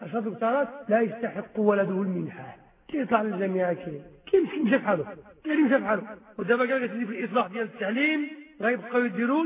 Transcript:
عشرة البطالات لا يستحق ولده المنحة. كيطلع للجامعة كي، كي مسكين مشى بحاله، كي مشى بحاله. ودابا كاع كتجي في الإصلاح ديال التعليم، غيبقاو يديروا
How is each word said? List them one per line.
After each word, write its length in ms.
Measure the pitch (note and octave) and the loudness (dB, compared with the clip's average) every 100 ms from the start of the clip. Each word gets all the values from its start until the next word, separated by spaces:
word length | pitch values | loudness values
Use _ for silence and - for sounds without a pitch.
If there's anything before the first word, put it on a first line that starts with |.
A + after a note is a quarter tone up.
عشرة 180 | D#3 A3 | -8 -6
البطالات 480 | G#3+ F3+ A3+ C#4 C4+ - - | -4 -2 0 0 -2 -4 2
لا 120 | A3 | 2
يستحق 580 | A3 - A3+ G3 - G#3+ | 2 -2 -6 -6 -8 0
ولده 420 | G#3 G3+ F#3+ F#3+ | 4 4 2 0
المنحة. 540 | G3 F3 D3+ - C3 - - _ - | -2 -2 -4 -8 -16 -18 -20 _ -6
كيطلع 340 | D4+ A3+ A3+ | -4 2 2
للجامعة 520 | G#3+ F#3+ F#3+ F#3 F3+ | 2 -2 0 0 0
كي، 280 | E3+ E3+ D3 - - | -2 -6 -12 -14 -20
كي 140 | - F#4+ | 2 4
مسكين 240 | C4+ D4+ | 4 0
مشى 140 | A3 B3 | 2 2
بحاله، 280 | G3+ F3 C#3+ F#3 - - | 2 0 -2 -10 -18 -10
كي 120 | D#4 | -2
مشى 220 | D4+ C4 C4 | 4 6 4
بحاله. 260 | G3+ G#3 G#3+ G#3 - - | 2 -2 -4 -14 -14 -4
ودابا 280 | F3 A#3+ | 0 2
كاع 220 | B3 C4 A#3 | 2 0 -2
كتجي 180 | A3 | -4
في 140 | G#3+ G#3 | -4 -4
الإصلاح 280 | G3 A#3 F#3 | -2 0 0
ديال 160 | A3+ | -2
التعليم، 640 | A3 - G3+ A#3 D4+ D#4 D4 - - - | -6 -4 -2 0 2 0 -4 -8 -18 -4
غيبقاو 400 | G#3+ B3 A#3 A#3+ | 0 0 0 0
يديروا 420 | A#3+ F#3 A#3+ D4+ | 0 0 0 2